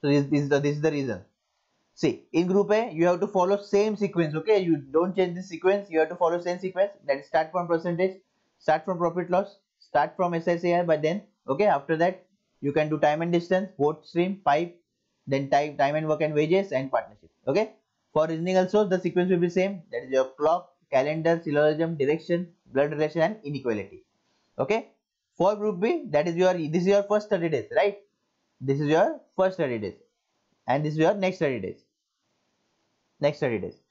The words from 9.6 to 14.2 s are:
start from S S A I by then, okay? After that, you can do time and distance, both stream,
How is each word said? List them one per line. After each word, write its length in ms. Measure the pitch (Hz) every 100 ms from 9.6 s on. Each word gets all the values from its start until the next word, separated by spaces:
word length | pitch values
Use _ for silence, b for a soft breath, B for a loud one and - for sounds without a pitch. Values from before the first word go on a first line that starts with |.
| _ _
start 340 | _ 147 151 -
from 180 | 180
S 120 | 170 170
S 180 | 175
A 120 | 175 175
I 60 |
by 140 | 175 156
then, 240 | 151 190 - _ -
okay? 180 | 135 208
After 300 | 151 - 160
that, 300 | 170 185 _ _ _ _
you 120 | 143
can 160 | 147 156
do 100 | 151
time 240 | 151 151
and 100 | 170
distance, 380 | 170 170 185 196 -
both 300 | 143 160 -
stream, 340 | 170